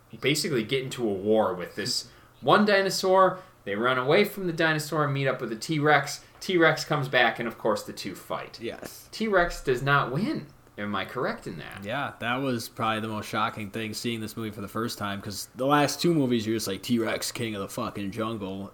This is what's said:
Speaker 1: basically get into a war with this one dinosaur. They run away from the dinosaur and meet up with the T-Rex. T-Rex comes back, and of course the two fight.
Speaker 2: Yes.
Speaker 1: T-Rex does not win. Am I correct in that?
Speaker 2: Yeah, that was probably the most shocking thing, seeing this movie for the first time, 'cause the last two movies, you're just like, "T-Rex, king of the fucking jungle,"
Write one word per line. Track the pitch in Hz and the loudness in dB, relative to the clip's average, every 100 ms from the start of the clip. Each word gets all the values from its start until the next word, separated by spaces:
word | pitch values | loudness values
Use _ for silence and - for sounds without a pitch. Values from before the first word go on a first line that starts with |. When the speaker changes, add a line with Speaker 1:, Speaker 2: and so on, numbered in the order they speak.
| _ 110 | _ -2
Speaker 1:
basically | 160 147 196 131 | 0 2 2 0
get | 107 135 | 0 -2
into | 135 135 113 | -2 -2 -2
a | |
war | 98 104 110 98 | 0 4 4 4
with | 87 85 - | 0 -6 -6
this | 95 - - - - - | -4 -4 -6 -14 -20 -4
one | 127 190 | 4 4
dinosaur. | 208 196 190 185 190 185 185 185 - - | 6 4 2 0 4 6 6 4 -8 -12
They | 101 101 | -6 0
run | 123 127 | 2 2
away | 131 180 | 4 4
from | 202 - 180 | 4 -2 -4
the | |
dinosaur | 160 160 156 147 156 | 0 2 0 0 0
and | 143 | 0
meet | 139 135 | 2 0
up | 127 | 0
with | 120 | -4
the | 110 | -6
T-Rex. | - 156 147 143 143 - - - | -2 2 6 6 4 -6 -14 -10
T-Rex | - 180 160 143 | 0 6 6 4
comes | - 151 135 | 0 -2 2
back, | 127 117 110 | 4 4 2
and | 117 | -6
of | - | -2
course | 117 104 | 0 0
the | - | -4
two | - 104 | -10 -10
fight. | 85 - 76 64 - | -10 -8 -8 -8 -10
Speaker 2:
Yes. | 113 82 - - - | -10 -10 -12 -16 -14
Speaker 1:
T-Rex | - 220 190 175 - | -4 2 2 2 0
does | - 123 | -2 0
not | 139 143 117 | 2 2 2
win. | 139 254 294 - - - - | 0 -2 -4 -8 -18 -18 -8
Am | 104 | -4
I | 98 | -2
correct | 92 123 170 233 - | -2 -2 -4 -4 -8
in | 82 | -10
that? | 58 57 | -12 -10
Speaker 2:
Yeah, | 98 131 127 - | -6 -4 -6 -4
that | 113 127 | -2 0
was | 139 120 - | 0 -2 -4
probably | - 113 110 | -2 0 0
the | 110 | -2
most | 107 104 | -6 -4
shocking | 110 110 110 101 | -2 -2 -4 -8
thing, | 117 110 | -6 -6
seeing | 107 120 113 | -4 -4 -4
this | 107 - | -6 -6
movie | 110 | -8
for | 101 | -8
the | 98 | -8
first | 110 120 - | -6 -6 -4
time, | 104 101 | -6 -6
'cause | 107 95 - - | -8 -8 -10 -2
the | 131 | 4
last | 147 143 - | 4 4 2
two | 175 | 2
movies, | 160 131 120 107 | 4 4 2 0
you're | |
just | 113 - | -2 -2
like, | 98 | -6
"T-Rex, | - 120 110 - - | 0 0 2 -2 -4
king | - 117 104 | -4 -4 -4
of | |
the | 95 | -6
fucking | - 110 107 101 | -6 -6 -6 -6
jungle," | 101 110 113 95 95 98 | -4 -4 -4 -6 -8 -10